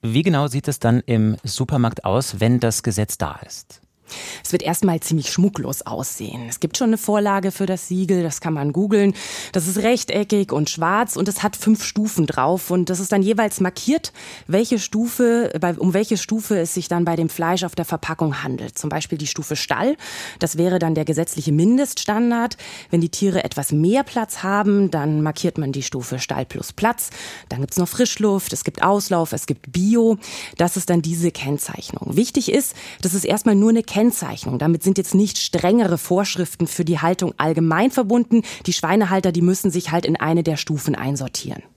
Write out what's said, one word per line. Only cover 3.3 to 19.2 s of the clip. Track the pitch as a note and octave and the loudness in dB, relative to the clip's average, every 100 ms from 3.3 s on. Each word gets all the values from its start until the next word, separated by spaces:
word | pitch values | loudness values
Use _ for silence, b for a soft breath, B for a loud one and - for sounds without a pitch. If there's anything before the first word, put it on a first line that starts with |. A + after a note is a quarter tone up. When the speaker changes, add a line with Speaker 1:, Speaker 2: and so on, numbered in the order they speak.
| C#2+ | -6
Speaker 1:
ist? | - - - - _ _ B B B B | -14 -18 -20 -20 _ _ B B B B
Speaker 2:
Es | - | -4
wird | F3+ | -2
erstmal | - F3 G3 E3 | 0 2 2 2
ziemlich | - D#3+ C3 | 0 -2 0
schmucklos | - F#3+ F#3+ B2+ C3+ | 2 2 2 -6 -6
aussehen. | - - C3+ - G#2+ A#2+ A#2+ | -6 -6 -6 -8 -10 -10 -10
Es | - | -6
gibt | D#3+ - | -6 -2
schon | A#3+ | 0
eine | A3 | 0
Vorlage | - G#3 G3+ G3 G3 | 2 0 2 0 -2
für | - F#3+ | -2 -4
das | F#3 - | -4 -4
Siegel, | F#3 F#3+ F#3 | -2 2 2
das | E3 D3 | 0 -4
kann | E3+ | -4
man | D#3 C#3+ | -2 0
googeln. | C#3+ G3+ G#3 G3+ F#3+ B B B | 0 2 4 4 2 B B B
Das | F#3+ E3 | -4 -2
ist | F#3+ | 0
rechteckig | G#3+ A#3+ - - G3+ G#3 G3 | 2 0 0 -2 2 2 2
und | C3+ D3+ | 0 0
schwarz | - E3 G3+ A#3 - | 0 2 2 0 0
und | G3 | -2
es | G3 | 0
hat | G#3 - | -4 -2
fünf | - G#3+ | 2 2
Stufen | - - G#3+ - D3+ | 2 -2 -2 0 0
drauf | D3+ C3 F3+ - | 2 2 0 0
und | F3+ F3 | 0 0
das | F3+ | -2
ist | F#3+ | 0
dann | G3+ | 2
jeweils | G3 A3 G#3+ - | 2 2 0 2
markiert, | F#3 - - D#4 - B B B - | -2 0 0 0 -2 B B B -2
welche | F3 A3+ A#3 | 0 2 0
Stufe, | F#3 G#3+ A#3 - A#3+ A#3 A#3 - | -2 -4 -4 2 2 4 0 0
bei, | F3 | -2
um | E3+ F#3 | 2 2
welche | F#3 G#3+ G#3 | 2 0 -2
Stufe | - A3 G#3 G3+ | 0 -4 0 0
es | E3+ | 0
sich | - E3+ | -4 -2
dann | F3 | 0
bei | E3+ E3 | 2 2
dem | E3 | 0
Fleisch | - E3+ F3+ | 0 0 0
auf | F3+ | -2
der | - | -4
Verpackung | E3 D#3+ - D#3+ D#3+ C#3 | -4 -4 -6 -2 -2 -2
handelt. | C#3+ B2+ A#2+ - | -4 -6 -8 -6
Zum | D#3 | -4
Beispiel | D3+ - | -4 -4
die | D#3+ | -6